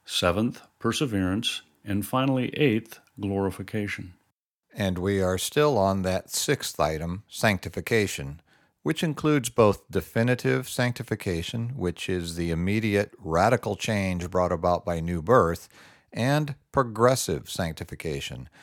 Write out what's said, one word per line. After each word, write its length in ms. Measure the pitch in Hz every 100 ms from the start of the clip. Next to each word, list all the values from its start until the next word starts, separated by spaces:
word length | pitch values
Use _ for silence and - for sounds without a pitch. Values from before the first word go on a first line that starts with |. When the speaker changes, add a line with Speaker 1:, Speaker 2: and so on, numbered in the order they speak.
| -
Speaker 1:
Seventh, 560 | - 90 90 117 - - _
perseverance. 840 | 117 110 143 101 92 101 117 - - _
And 220 | - 101 101
finally, 520 | 131 135 131 120 -
eighth, 420 | 147 110 - - _ -
glorification. 920 | 101 98 98 90 92 110 104 - 95 - _ _ _ _ _
Speaker 2:
And 240 | - 98 87
we 240 | 95 98
are 160 | 92 117
still 400 | - 147 151 120
on 260 | 98 98
that 260 | 92 92 -
sixth 500 | - - 143 - -
item, 440 | 78 78 82 92 -
sanctification, 1120 | - 113 95 - 98 - 117 101 - 69 73 _ _ _ _
which 180 | 151 160
includes 460 | 170 139 156 147 120
both 420 | - 107 95 -
definitive 800 | 92 - 113 120 123 131 131 127
sanctification, 1040 | - 123 123 110 110 101 85 - 117 117 139
which 320 | 90 82 -
is 260 | 90 85 85
the 160 | 85
immediate 640 | 82 90 107 107 101 - -
radical 600 | 82 82 107 120 110 95
change 520 | - 107 95 90 87
brought 220 | 90 90
about 320 | 87 90 87
by 160 | - 85
new 220 | 82 87
birth, 480 | 78 123 82 87 - - - - _
and 440 | 107 123 147 147 139 _
progressive 760 | 139 123 107 123 131 - 76 -
sanctification, 1000 | - 85 78 - 78 82 69 - 64 62 -